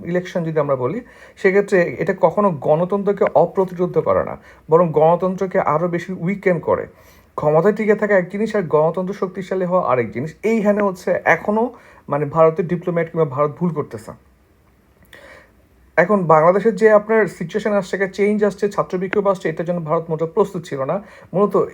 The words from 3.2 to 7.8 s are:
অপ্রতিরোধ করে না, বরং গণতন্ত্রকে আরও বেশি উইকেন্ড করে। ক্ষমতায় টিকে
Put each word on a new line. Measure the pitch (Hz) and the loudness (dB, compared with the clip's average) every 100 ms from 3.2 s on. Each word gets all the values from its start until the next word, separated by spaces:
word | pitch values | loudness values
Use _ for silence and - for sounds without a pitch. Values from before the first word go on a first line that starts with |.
| 202 - | 0 2
অপ্রতিরোধ | 170 - 185 175 180 156 | 2 0 -2 -2 -2 -2
করে | - 92 58 | 0 0 -2
না, | - - - - | -8 -16 -20 2
বরং | 160 175 | 2 4
গণতন্ত্রকে | 151 156 170 185 185 196 185 | 4 4 4 0 -2 -2 -2
আরও | - 151 175 | 0 0 0
বেশি | 170 175 | -4 -6
উইকেন্ড | 185 170 196 190 170 | -6 -4 -2 0 0
করে। | - 85 - - - _ _ - | 0 -2 -2 -14 -20 _ _ -4
ক্ষমতায় | 151 156 185 | 2 4 4
টিকে | 214 | 2